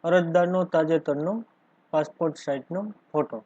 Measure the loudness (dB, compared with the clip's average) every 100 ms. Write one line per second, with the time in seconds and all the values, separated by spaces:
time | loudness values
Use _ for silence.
0 | 4 4 4 2 4 2 2 2 2 2
1 | 0 -2 -2 -4 -8 _ _ _ _ -2
2 | -2 -2 -4 -4 -6 -6 -6 -8 -8 -12
3 | _ -4 -2 -6